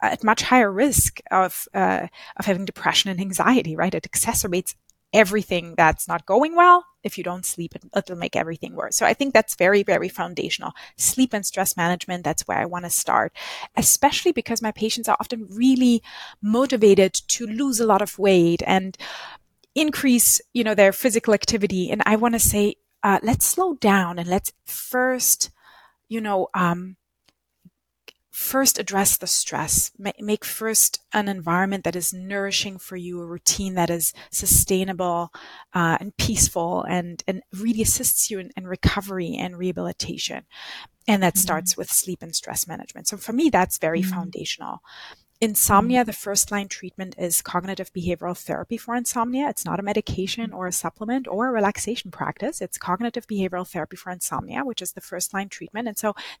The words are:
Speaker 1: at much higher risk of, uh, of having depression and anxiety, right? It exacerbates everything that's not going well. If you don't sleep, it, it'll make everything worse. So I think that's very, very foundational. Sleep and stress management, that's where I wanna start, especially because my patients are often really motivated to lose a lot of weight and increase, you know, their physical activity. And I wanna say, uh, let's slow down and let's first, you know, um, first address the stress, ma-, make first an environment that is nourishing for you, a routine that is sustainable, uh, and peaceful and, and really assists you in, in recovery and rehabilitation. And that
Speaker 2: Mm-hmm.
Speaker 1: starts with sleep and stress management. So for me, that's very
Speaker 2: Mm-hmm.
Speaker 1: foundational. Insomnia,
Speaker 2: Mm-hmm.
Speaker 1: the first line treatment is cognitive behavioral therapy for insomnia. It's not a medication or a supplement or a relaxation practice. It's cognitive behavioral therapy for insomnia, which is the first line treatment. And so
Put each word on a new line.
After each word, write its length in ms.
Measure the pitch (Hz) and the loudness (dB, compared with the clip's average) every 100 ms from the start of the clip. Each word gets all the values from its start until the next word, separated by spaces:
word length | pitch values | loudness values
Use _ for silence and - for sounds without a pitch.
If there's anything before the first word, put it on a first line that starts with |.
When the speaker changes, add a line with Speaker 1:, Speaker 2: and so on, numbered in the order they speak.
Speaker 1:
at 220 | - - | -2 0
much 180 | 220 226 | 0 0
higher 280 | - 254 208 | 4 4 4
risk 480 | 190 285 220 - - - | 4 2 2 0 -2 -2
of, 380 | 185 185 - - | 2 2 -2 -6
uh, 340 | 196 185 - 175 - - - | 0 0 0 -4 -12 -18 -6
of 80 | - | -2
having 200 | 185 190 | -2 -2
depression 440 | - - - 196 | -4 0 0 0
and 80 | 180 | -2
anxiety, 560 | 196 180 185 254 160 156 | -4 0 4 4 2 -2
right? 180 | 175 | -2
It 140 | 165 - | -2 -4
exacerbates 680 | - - 226 208 175 - - _ _ _ | -4 -2 -2 0 -2 -4 -10 _ _ _
everything 640 | 208 190 214 - 180 170 165 | 4 4 2 -2 -4 -4 2
that's 320 | 160 160 - | 4 4 -2
not 180 | 170 - | -6 0
going 300 | 208 311 339 | 2 2 6
well. 300 | 359 359 - _ | 8 8 4 _
If 140 | - - | -12 -8
you 60 | |
don't 220 | 175 180 - | -8 -6 -6
sleep, 300 | - 165 - | -6 -8 -10
it, 80 | - | -6
it'll 220 | 202 - 175 | -4 -4 -6
make 220 | 170 - | -6 -4
everything 380 | 160 165 185 175 | -4 -6 -12 -8
worse. 200 | - - | -4 2
So 100 | 233 | 4
I 80 | |
think 200 | 233 277 | 4 4
that's 220 | 226 - - | 4 4 2
very, 280 | 180 202 | 4 4
very 240 | 196 - 180 | 4 0 0
foundational. 640 | - 180 170 - - - - - - | -6 -8 -6 -6 -6 -8 -12 -16 -4
Sleep 380 | - - 262 | -2 2 2
and 120 | 208 190 | 0 -4
stress 300 | - 185 - | -2 -2 0
management, 480 | 170 180 - 180 | 0 0 -4 -6
that's 240 | 156 160 - | -4 -4 -2
where 100 | 185 | -2
I 80 | 175 | -2
wanna 240 | 175 175 | -4 -4
start, 440 | - - - - - - - - - | -4 2 2 2 -4 -12 -12 -6 0
especially 560 | - - 277 - 359 | 2 6 4 4 0
because 300 | 285 - 233 | 0 -2 -4
my 100 | 220 | -4
patients 380 | - 220 240 220 | -2 -2 -2 0
are 80 | - | 0
often 280 | - 233 190 | 0 -8 -8
really 520 | 202 262 254 254 233 - - - - | 2 4 6 6 4 0 -18 -18 -6
motivated 720 | 208 233 262 254 208 196 190 | 0 2 2 6 8 8 6
to 320 | - - - 233 | 4 -4 -4 -4
lose 360 | 220 277 226 | -2 0 2
a 40 | 226 | 4
lot 160 | 196 | 4
of 160 | 202 - | 2 0
weight 460 | 196 185 170 170 - | 6 8 6 4 2
and 320 | 190 190 - - - - - _ _ _ 269 | 0 0 -10 -14 -14 -16 -20 _ _ _ 0
increase, 640 | 302 - 269 240 - - - | 0 2 4 6 6 2 0
you 100 | 240 | -2
know, 120 | 220 208 | 2 6
their 180 | 196 | 6
physical 400 | 196 262 220 - | 6 2 2 4
activity. 580 | 208 - 226 202 185 175 | 2 2 0 0 0 -2
And 100 | 214 - | 2 4
I 100 | 220 | 4
wanna 240 | 233 233 | 2 2
say, 360 | - 208 208 - _ _ | 2 2 0 0 _ _
uh, 160 | 208 190 | 2 2
let's 240 | 214 262 - | 2 0 0
slow 280 | - 370 | 0 0
down 440 | 285 208 196 175 175 | 2 4 4 2 -2
and 120 | 175 | -2
let's 240 | 190 - - - | -2 -2 -12 -14
first, 840 | - - 254 254 254 254 - - _ _ - _ _ - | -12 -4 0 0 0 0 0 -2 _ _ -20 _ _ -10
you 140 | 220 | -6
know, 260 | 214 196 - | 0 0 0
um, 420 | 190 175 175 185 185 _ _ _ _ _ _ _ _ _ _ _ - _ | 0 0 0 -6 -16 _ _ _ _ _ _ _ _ _ _ _ -20 _
first 500 | - - 262 262 - | -10 -2 0 2 0
address 380 | 196 196 196 - | 0 0 2 0
the 100 | 180 | 0
stress, 640 | - - 143 160 - - - | -2 -2 -4 -2 0 -2 -6
ma-, 120 | 196 - | -10 -6
make 260 | 208 214 - | -2 -2 -2
first 540 | - 220 214 - - _ | -6 -2 2 2 0 _
an 140 | 214 202 | -2 -2
environment 560 | 190 165 175 190 196 | -4 0 0 2 0
that 120 | 175 175 | -2 -4
is 180 | 170 | -4
nourishing 640 | 185 190 202 196 190 208 185 | -6 -6 -4 -2 -2 -4 -8
for 180 | - 185 | -14 -12
you, 240 | 175 175 | -10 -10
a 40 | 170 | -10
routine 500 | 170 - - 190 185 | -6 -2 -2 -2 0
that 140 | 170 | 0
is 240 | 170 165 - - | 0 -2 -4 -8
sustainable, 1040 | - 196 - - 190 190 180 180 170 170 - - - - | -6 2 2 4 0 0 -4 -2 -2 -4 -10 -20 -20 -6
uh, 240 | 185 165 160 | 0 2 0
and 160 | 202 - | -4 -4
peaceful 640 | - 220 - 180 170 180 - | -2 2 0 0 -2 -2 -2
and, 360 | 180 175 170 - | -4 -4 -10 -8
and 140 | 190 - | -8 -8
really 280 | 190 226 220 | -8 -2 0
assists 500 | 214 - 247 - - | 0 0 0 0 -2
you 80 | 202 | -4
in, 100 | 175 - | -10 -12
in 120 | 180 | -10
recovery 680 | 185 - - 196 185 170 - | 0 0 0 -4 -6 -6 -4
and 220 | 180 175 | -6 -4
rehabilitation. 880 | 185 180 175 - - - - - - - - - - _ - | -4 -2 -6 -6 -8 -6 -8 -8 -14 -20 -16 -16 -18 _ 0
And 140 | 202 | 2
that 100 | 180 | 2
Speaker 2:
Mm-hmm. 60 | - | 2
Speaker 1:
starts 340 | 180 160 180 - | 0 0 -2 -4
with 140 | 170 | -2
sleep 300 | - 190 175 | -2 -2 -6
and 120 | 165 - | -6 -8
stress 320 | - - - | -6 -6 -6
management. 400 | 160 - - 175 | -8 -14 -10 -8
So 100 | 202 | -6
for 160 | - | -4
me, 160 | 240 320 | 0 4
that's 280 | 190 185 - | 4 2 0
very 240 | 160 170 | -2 0
Speaker 2:
Mm-hmm. 100 | 185 | -2
Speaker 1:
foundational. 720 | 185 180 - - - - - _ - - - _ - | -2 -6 -8 -10 -10 -10 -14 _ -20 -20 -20 _ -4
Insomnia, 600 | 226 208 - 202 233 247 | -2 2 4 6 6 2
Speaker 2:
Mm-hmm. 40 | 226 | 2
Speaker 1:
the 60 | |
first 380 | - 202 202 - | -4 -4 -2 -2
line 180 | 208 196 | -2 -6
treatment 460 | - 180 - 185 - | -10 -14 -12 -12 -6
is 240 | 175 175 | -4 -2
cognitive 500 | - 180 185 190 185 | -2 -4 -4 -8 -8
behavioral 460 | 185 175 170 175 180 | -6 -4 -4 -4 -8
therapy 400 | - 160 - 226 | -6 -6 -6 -10
for 180 | - 240 | -4 -4
insomnia. 540 | 240 247 233 254 285 | -4 -2 -2 0 -2
It's 160 | - 165 | -4 -6
not 140 | 170 | -4
a 40 | |
medication 720 | 202 214 - - 190 - 226 | -2 -2 -2 -4 -4 -4 -8
or 140 | 185 185 | -6 -6
a 40 | |
supplement 560 | - 165 - 214 262 254 | -4 -6 -6 -4 -4 -4
or 220 | 196 254 | -2 0
a 20 | |
relaxation 600 | 233 202 - - 240 180 | 2 0 0 -6 -6 -8
practice. 500 | - 147 - 240 - | -8 -8 -6 -8 -6
It's 160 | 185 - | -10 -8
cognitive 500 | - 180 233 240 - | -4 -4 -4 -8 -8
behavioral 400 | 208 190 180 180 | -4 -2 -4 -8
therapy 300 | 175 156 180 | -8 -8 -10
for 120 | 180 | -14
insomnia, 540 | 180 - 143 - - | -10 -8 -6 -8 -6
which 180 | 277 220 | -6 -6
is 120 | 180 | -10
the 80 | - | -12
first 320 | - 175 - | -12 -8 -6
line 160 | 196 196 | -6 -8
treatment. 380 | - 165 214 240 | -10 -12 -8 -8
And 80 | 202 | -4
so 180 | 214 202 - - | -4 -4 -10 0